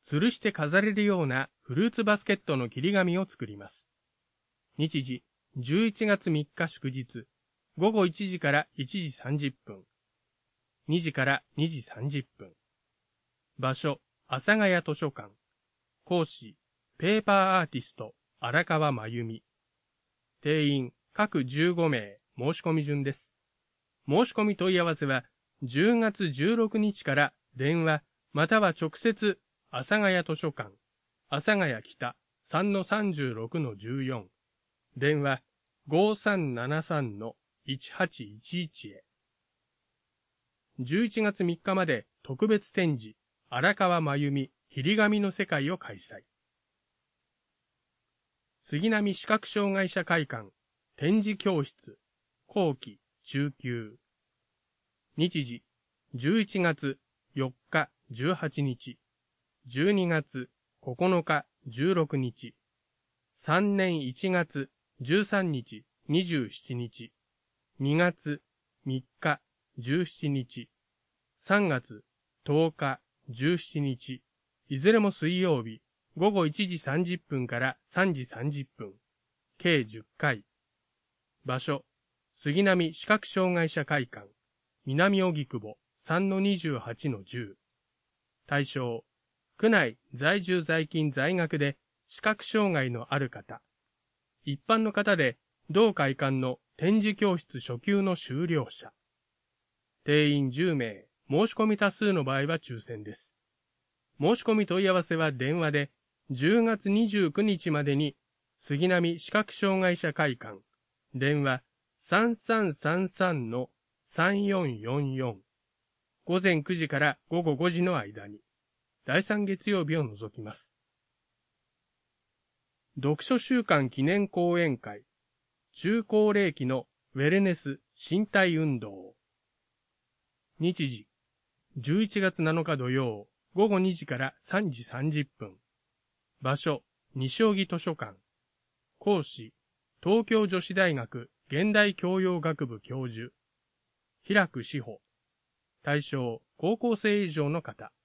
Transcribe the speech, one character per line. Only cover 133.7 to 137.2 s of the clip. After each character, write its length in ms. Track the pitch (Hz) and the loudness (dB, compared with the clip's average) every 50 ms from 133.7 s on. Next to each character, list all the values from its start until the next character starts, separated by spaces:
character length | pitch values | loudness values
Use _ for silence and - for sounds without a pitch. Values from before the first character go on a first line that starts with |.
| 202 185 | 4 4
二 140 | 185 190 180 | 2 2 0
時 140 | 160 151 | -2 -6
か 100 | - 139 | -6 -4
ら 180 | 120 131 135 _ _ | -4 -4 -6 _ _
三 320 | - - - 196 214 175 | -8 -2 -2 -2 0 -2
時 120 | 127 117 120 | -4 -6 -12
三 280 | - - 127 139 156 | -10 -6 -4 -2 0
十 140 | 151 151 139 _ _ | 0 -2 -4 _ _
分。 180 | _ 113 101 90 _ _ _ _ _ _ _ _ _ _ _ _ _ _ _ _ _ | _ -16 -16 -16 _ _ _ _ _ _ _ _ _ _ _ _ _ _ _ _ _
場 160 | 123 131 143 | -2 -2 -2
所、 260 | 143 - 165 147 123 _ _ _ _ _ _ _ | 0 0 -2 -2 -2 _ _ _ _ _ _ _
西 300 | 131 | -6